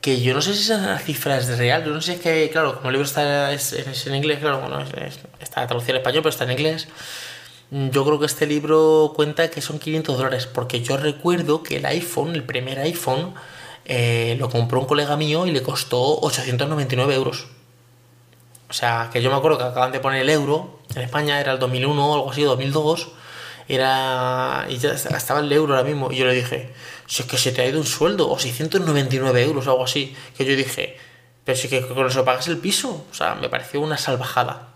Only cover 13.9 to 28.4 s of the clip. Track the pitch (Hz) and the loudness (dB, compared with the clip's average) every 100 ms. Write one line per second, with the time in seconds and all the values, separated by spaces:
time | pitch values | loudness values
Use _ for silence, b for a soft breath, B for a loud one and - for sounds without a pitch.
13.9 | 127 120 117 117 120 120 120 120 127 135 | 0 2 2 0 0 0 0 2 2 2
14.9 | 147 143 147 151 156 180 147 127 139 - | 2 2 0 0 0 0 0 -2 -4 -2
15.9 | 123 131 151 156 127 131 123 139 151 131 | 0 2 2 2 -2 -2 -2 0 0 0
16.9 | 127 135 131 127 - - - _ _ _ | 0 2 2 0 -4 -10 -20 _ _ _
17.9 | _ _ _ _ _ _ - _ - 120 | _ _ _ _ _ _ -20 _ -2 0
18.9 | 117 117 123 123 139 151 147 123 123 127 | 0 0 0 2 4 4 2 0 0 0
19.9 | 131 131 135 131 156 139 151 180 - - | 2 0 0 2 2 2 0 -2 -16 -12
20.9 | - 123 147 147 143 139 131 127 123 131 | -8 -4 -2 0 0 0 0 0 0 0
21.9 | 147 143 147 139 135 147 127 135 143 151 | 2 2 2 0 2 2 2 2 0 2
22.9 | 165 - B B B B B B 135 131 | 0 -2 B B B B B B 2 4
23.9 | 131 131 127 127 127 127 131 - 127 135 | 2 2 0 0 0 -2 -2 -4 -2 -2
24.9 | 143 - - - 139 147 143 156 135 131 | -2 -4 -4 0 0 2 2 4 2 2
25.9 | 147 131 127 127 127 123 - - B B | 0 -2 0 2 2 0 -6 -8 B B
26.9 | B B - 123 127 131 123 127 147 147 | B B -6 -4 0 0 2 0 0 -2
27.9 | - 160 202 160 - | 2 2 4 2 2